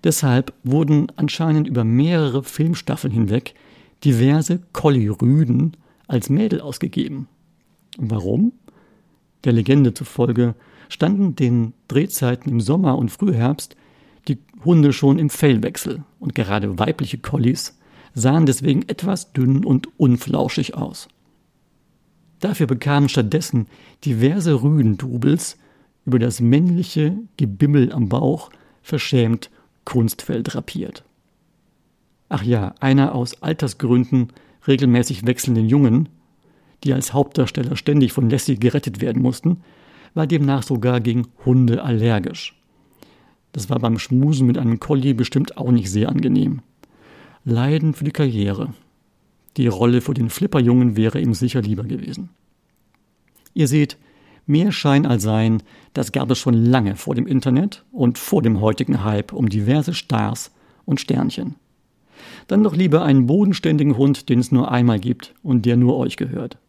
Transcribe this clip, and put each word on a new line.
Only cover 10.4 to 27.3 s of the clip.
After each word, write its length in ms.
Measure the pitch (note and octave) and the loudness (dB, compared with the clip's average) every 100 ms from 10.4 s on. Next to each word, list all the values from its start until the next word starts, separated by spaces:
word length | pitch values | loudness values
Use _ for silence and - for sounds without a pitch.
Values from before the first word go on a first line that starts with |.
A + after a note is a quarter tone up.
| A#2+ A2+ _ - - | 0 -2 _ -20 -20
standen 460 | - D#3 G3 G3 C3+ | -4 -2 2 0 0
den 380 | B2+ A#2+ A#2 - _ | 0 2 0 -6 _
Drehzeiten 640 | C#3 F#3 - B2+ B2 D3 | -2 0 -2 -2 -2 -2
im 80 | A#2+ | -2
Sommer 380 | G#2+ D#3+ E3+ C3 | 0 0 2 0
und 140 | A#2 | -2
Frühherbst 640 | - G3+ B2+ A#2 C#3+ - - _ _ _ _ - | -2 -2 0 0 -2 -8 -20 _ _ _ _ -8
die 120 | C3+ _ - | -8 _ -6
Hunde 300 | E3 E3+ C#3+ | 2 4 4
schon 260 | C3 C#3 D3 | 4 2 2
im 100 | D3+ | 0
Fellwechsel 720 | - D3+ A#2 G#2+ - - C#3 C#3+ _ | 0 2 2 0 -6 -8 -10 -12 _
und 160 | - - | -8 -4
gerade 440 | F#2+ G2+ G2+ F2 | -2 -2 -4 -2
weibliche 380 | A2+ D#3+ - A#2+ | -2 -2 -6 -8
Collies 600 | - B2 A#2+ C#3+ - _ _ _ - | -6 0 0 0 -6 _ _ _ -14
sahen 320 | - A#2 D3+ D3+ | -2 0 4 2
deswegen 380 | C3 C#3 C3+ | 2 0 0
etwas 480 | - - F3 F#3+ - | -2 -6 -4 -6 -6
dünn 300 | - B2+ C3+ | -2 2 2
und 240 | G#3 C3 - _ | 2 0 0 _
unflauschig 760 | C3+ A#2+ - - - - C#3 - | 2 2 0 -2 -2 -2 -6 -6
aus. 320 | - - - _ _ _ _ _ _ _ _ _ _ _ _ _ | -10 -10 -20 _ _ _ _ _ _ _ _ _ _ _ _ _
Dafür 280 | G3+ F#3+ D3 | -6 -2 -2
bekamen 420 | B2+ C#3+ C#3+ C#3+ | -2 0 0 2
stattdessen 580 | - G#2+ D3+ E3+ B2 G#2+ _ - _ - | 0 0 -2 -2 -2 -4 _ -20 _ -4
diverse 560 | A2+ B2+ F#3+ E3+ C#3 | 2 2 2 0 2
Rüden-Doubles 960 | C3+ D3+ A2+ G2 C3 B2 A2 E3 - - _ _ _ _ - | 2 2 2 0 -4 -2 0 0 -2 -14 _ _ _ _ -2
über 140 | B2+ | 0
das 200 | A#2 - | 0 0
männliche 800 | A#2 C#3 F3 F3 F3 - D3+ F#3+ A3+ | 2 4 4 0 -2 -2 -2 -2 -10